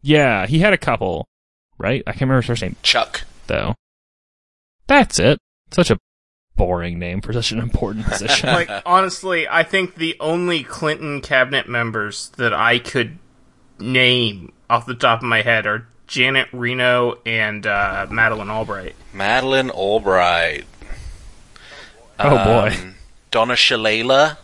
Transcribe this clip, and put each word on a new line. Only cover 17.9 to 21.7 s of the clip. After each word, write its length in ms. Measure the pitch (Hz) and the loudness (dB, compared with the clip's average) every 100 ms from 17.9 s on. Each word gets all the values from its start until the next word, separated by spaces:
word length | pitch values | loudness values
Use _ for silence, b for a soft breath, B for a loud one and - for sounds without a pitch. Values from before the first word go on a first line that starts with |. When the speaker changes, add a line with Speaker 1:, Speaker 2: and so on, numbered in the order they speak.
| 98 95 | -4 -6
Speaker 3:
Madeleine 400 | 110 113 110 101 | 0 0 0 -6
Albright. 460 | 107 104 98 92 - - | -6 -6 -8 -10 -16 -20
Speaker 2:
Madeleine 560 | 98 101 123 131 135 131 | -6 0 0 2 0 0
Albright. 960 | - 98 110 101 92 87 85 82 73 - - B B B B B B - B B | -2 0 0 2 2 4 2 0 -4 -12 -20 B B B B B B -20 B B